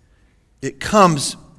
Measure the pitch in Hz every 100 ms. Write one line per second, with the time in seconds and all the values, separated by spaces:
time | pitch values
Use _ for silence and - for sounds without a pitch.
0 | _ _ _ _ _ _ 135 - - 214
1 | 180 147 - - -